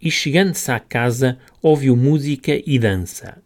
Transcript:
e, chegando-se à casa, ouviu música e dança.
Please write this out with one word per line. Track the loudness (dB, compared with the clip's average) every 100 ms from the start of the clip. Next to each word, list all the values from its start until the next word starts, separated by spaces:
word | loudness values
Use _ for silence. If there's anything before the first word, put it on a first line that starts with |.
e, | -4
chegando-se | -4 -2 0 0 -2 -4
à | -4
casa, | -4 -2 -2 0 0 -2 _ _
ouviu | 2 2 4 4
música | 4 2 -2 -6 -2 -4 0
e | 0
dança. | 2 0 -6 -12 -18 -20